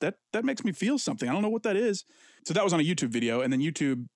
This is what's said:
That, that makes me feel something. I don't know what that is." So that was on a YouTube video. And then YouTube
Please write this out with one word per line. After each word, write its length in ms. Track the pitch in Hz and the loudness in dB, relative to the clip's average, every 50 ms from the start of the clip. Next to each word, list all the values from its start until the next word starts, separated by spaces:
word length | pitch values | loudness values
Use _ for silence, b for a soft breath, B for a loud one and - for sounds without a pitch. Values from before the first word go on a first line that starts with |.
That, 140 | 147 165 - - _ _ - | -4 -4 -4 -6 _ _ -4
that 100 | 214 233 | -2 -2
makes 220 | 269 269 - - | -2 -2 -2 -2
me 80 | 208 156 | -4 -2
feel 260 | - 190 226 294 262 | -2 0 0 0 0
something. 300 | - - 113 104 131 123 | -2 -4 -4 -4 -2 -2
I 20 | |
don't 120 | 143 196 208 | 0 0 0
know 60 | 208 | 0
what 140 | 220 220 - | 0 0 0
that 140 | 226 196 196 | 0 0 2
is." 260 | 240 226 196 185 b b b b b b b b - | 2 0 0 -2 b b b b b b b b -8
So 80 | - 190 | -2 0
that 100 | 214 202 | 2 2
was 100 | 196 175 | 4 4
on 60 | 165 | 4
a 40 | 147 | 2
YouTube 260 | 165 185 - 139 120 | 2 2 0 -2 -2
video. 320 | 113 120 117 117 113 123 | 0 0 0 0 2 0
And 100 | 131 127 | 0 0
then 80 | 135 131 | 0 0
YouTube 460 | 143 165 147 - 151 139 131 123 123 - - | 0 0 -2 0 0 0 0 -2 -4 -8 -14